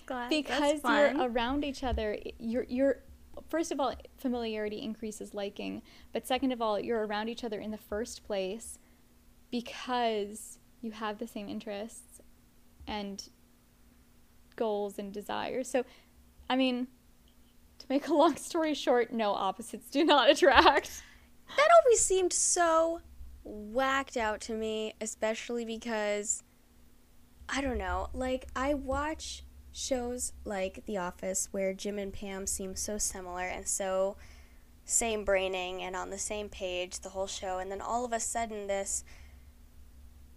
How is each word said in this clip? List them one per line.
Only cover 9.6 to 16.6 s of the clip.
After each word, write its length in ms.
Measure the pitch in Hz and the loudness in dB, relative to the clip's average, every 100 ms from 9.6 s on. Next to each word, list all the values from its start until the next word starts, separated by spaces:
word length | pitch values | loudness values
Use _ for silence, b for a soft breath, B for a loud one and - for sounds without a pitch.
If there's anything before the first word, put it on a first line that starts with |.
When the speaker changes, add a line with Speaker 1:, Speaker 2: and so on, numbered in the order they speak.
| 233 - - 247 233 214 202 220 - - - - | -4 -8 -2 2 2 2 -2 -8 -14 -18 -20 -12
Speaker 2:
you 100 | 226 | -10
have 260 | 214 214 208 | -6 -6 -6
the 80 | 226 | -8
same 220 | 220 202 | -8 -8
interests 720 | 214 214 202 226 - - - - - - - - - - | -8 -6 -8 -8 -12 -20 -20 -20 -20 -20 -20 -20 -16 -8
and 420 | 214 202 196 - - - - - - - - - - - - - - | -6 -6 -8 -14 -18 -20 -20 -20 -20 -20 -20 -20 -20 -20 -20 -12 -4
goals 420 | 226 208 208 202 | -2 -2 -4 -8
and 160 | 202 | -10
desires. 540 | 208 202 151 82 254 254 | -10 -8 -6 -4 -4 -2
So, 140 | 254 240 B B B - - - | -2 -2 B B B -20 -12 -2
I 60 | |
mean, 320 | 262 | 2